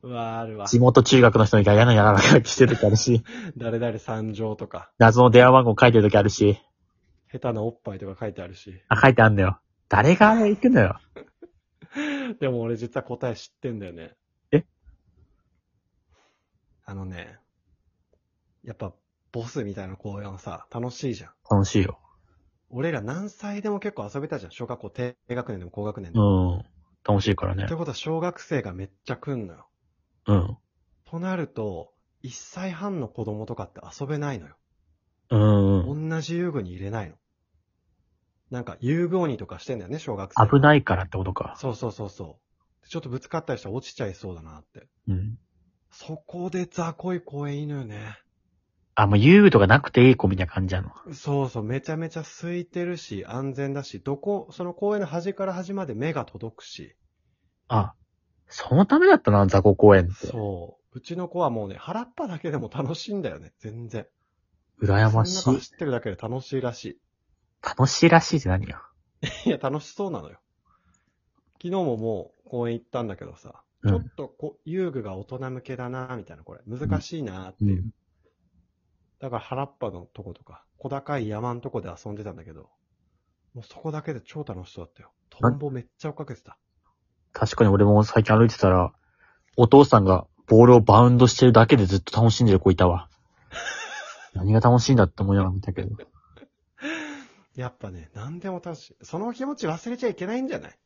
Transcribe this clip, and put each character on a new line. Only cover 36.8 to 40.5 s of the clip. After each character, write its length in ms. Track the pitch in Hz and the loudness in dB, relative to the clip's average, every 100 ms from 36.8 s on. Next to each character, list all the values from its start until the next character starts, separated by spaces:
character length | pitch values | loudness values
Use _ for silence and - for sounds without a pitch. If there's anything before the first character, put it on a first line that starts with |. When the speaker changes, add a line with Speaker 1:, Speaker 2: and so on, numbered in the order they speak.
Speaker 1:
れ 80 | 98 | -10
な 120 | 110 | -10
い 60 | 90 | -10
の。 60 | 78 _ _ _ _ _ _ _ _ _ _ _ _ _ | -16 _ _ _ _ _ _ _ _ _ _ _ _ _
な 100 | 123 | -14
ん 20 | |
か 140 | 117 95 | -14 -8
遊 280 | 120 160 175 | -4 -2 -2
具 120 | 185 | -2
鬼 180 | 170 117 | -4 -6
と 100 | 95 | -12
か 120 | 87 | -16
し 60 | - | -12
て 100 | 123 | -12
ん 40 | |
だ 60 | 90 | -10
よ 60 | |
ね、 80 | 147 | -12
小 160 | - 101 | -10 -10
学 180 | 95 | -8
生。 140 | - | 2
Speaker 2:
危 120 | 135 | 4